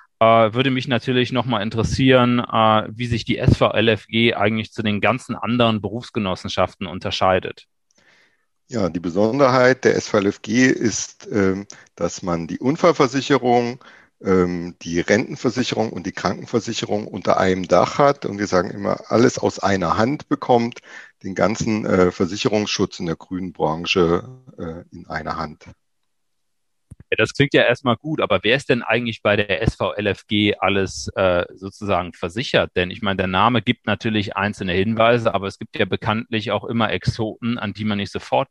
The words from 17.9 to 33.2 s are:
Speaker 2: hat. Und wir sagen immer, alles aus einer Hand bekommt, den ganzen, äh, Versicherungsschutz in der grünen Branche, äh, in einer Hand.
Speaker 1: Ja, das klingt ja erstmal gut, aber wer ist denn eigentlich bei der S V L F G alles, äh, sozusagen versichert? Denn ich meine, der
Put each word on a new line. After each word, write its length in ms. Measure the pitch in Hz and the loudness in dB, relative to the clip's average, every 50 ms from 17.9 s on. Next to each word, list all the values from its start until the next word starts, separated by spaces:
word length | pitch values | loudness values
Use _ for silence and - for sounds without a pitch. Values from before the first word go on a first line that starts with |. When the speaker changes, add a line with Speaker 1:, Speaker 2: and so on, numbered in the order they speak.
| - - | 2 2
Speaker 2:
hat. 260 | 147 139 143 - - | 2 2 2 0 -4
Und 140 | 113 104 101 | -6 -6 -4
wir 80 | 104 | -4
sagen 240 | 92 - 90 90 107 | 0 0 0 0 0
immer, 320 | - 107 101 98 98 - - - | -4 -6 -4 -4 -4 -4 -4 -2
alles 300 | 113 110 120 127 - - | 2 4 4 4 2 0
aus 200 | - 107 - - | -2 -4 -2 -2
einer 400 | - 98 98 95 90 82 80 - | -2 -2 0 0 0 0 0 0
Hand 320 | 110 123 147 151 - - | 0 0 -2 -4 -4 -6
bekommt, 500 | 151 - - - 131 117 117 117 117 - - - - - - - _ _ - | -6 -4 0 2 2 2 2 0 -6 -10 -16 -20 -20 -20 -20 -20 _ _ -12
den 120 | 98 95 | -8 -2
ganzen, 500 | - - 92 110 - - 117 110 107 - | 0 0 0 0 -2 -2 -2 -2 -2 0
äh, 260 | - - 92 90 90 | 2 4 4 4 4
Versicherungsschutz 920 | 90 - 98 85 92 104 - 120 104 107 107 95 - - 101 - - - | 2 0 -2 -2 -2 -2 -2 0 0 0 0 -2 -2 -2 -2 -4 -4 -6
in 60 | 92 | -6
der 100 | 85 80 | -6 -6
grünen 360 | - - - 98 92 92 92 80 | -8 -8 -10 -8 -8 -8 -8 -4
Branche, 800 | - 80 78 78 82 87 85 - 98 87 82 85 90 - - - - _ - - | -2 -2 -2 -2 -2 -4 -2 0 2 2 2 2 0 -2 -6 -16 -20 _ -20 -16
äh, 400 | - 87 82 82 85 - - - | -12 -12 -10 -10 -12 -16 -18 -20
in 100 | 85 87 - | -20 -14 -10
einer 280 | 80 78 76 80 - | -10 -8 -8 -8 -6
Hand. 300 | 82 80 78 76 - - - - _ _ _ _ _ _ _ _ _ _ _ _ _ _ _ _ _ _ _ _ _ _ _ - - _ _ | -6 -8 -10 -10 -14 -20 -20 -20 _ _ _ _ _ _ _ _ _ _ _ _ _ _ _ _ _ _ _ _ _ _ _ -20 -20 _ _
Speaker 1:
Ja, 80 | - - | -2 -2
das 160 | 113 110 - | -2 -2 0
klingt 200 | - 143 143 - | 0 0 2 4
ja 80 | 147 113 | 4 4
erstmal 340 | 110 123 - - 131 117 | 4 2 0 0 -2 -2
gut, 240 | - - 151 160 - | -2 -2 -6 -4 -4
aber 200 | 101 95 104 92 - | -2 0 0 0 2
wer 140 | 104 120 | 0 0
ist 140 | 135 - - | 0 0 -2
denn 120 | - 120 - | -2 -2 0
eigentlich 400 | - 110 120 120 117 110 - - | -2 -2 -2 -2 -4 -6 -2 0
bei 140 | 110 104 | 0 2
der 260 | 104 104 104 95 80 113 | 2 0 0 -2 0 0
S 140 | 117 - | -2 -2
V 160 | - 117 95 - | -2 -2 -4 -2
L 140 | 104 104 | -2 -2
F 200 | 101 95 - - | -2 -4 -4 -4
G 280 | _ 110 104 104 104 98 - | _ 0 2 2 2 2 2
alles, 500 | - 95 98 98 95 90 - - - - - | 0 0 2 0 -2 -2 -6 -10 -12 -8 -4
äh, 300 | - 98 92 90 87 90 - - | 0 0 2 2 0 -2 -4 -8
sozusagen 580 | - 92 98 - - 104 98 98 87 90 87 - | -14 -14 -14 -14 -10 -4 -2 -2 -2 -2 -6 -8
versichert? 600 | - - 87 85 87 80 - - 135 90 - - | -10 -10 -8 -6 -8 -6 -2 0 0 0 0 -2
Denn 160 | - 90 90 | -2 -2 -2
ich 120 | 95 - - | -4 -6 -4
meine, 160 | 98 98 | -4 -2
der 80 | 92 | -2